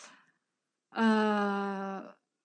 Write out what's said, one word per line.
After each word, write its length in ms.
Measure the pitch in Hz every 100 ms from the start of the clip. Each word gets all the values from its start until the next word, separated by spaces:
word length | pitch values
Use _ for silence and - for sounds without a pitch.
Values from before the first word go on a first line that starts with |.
| - - _ _ _ _ _ _ _
eh, 1080 | - 226 220 214 208 202 202 202 196 196 190 196 - _ _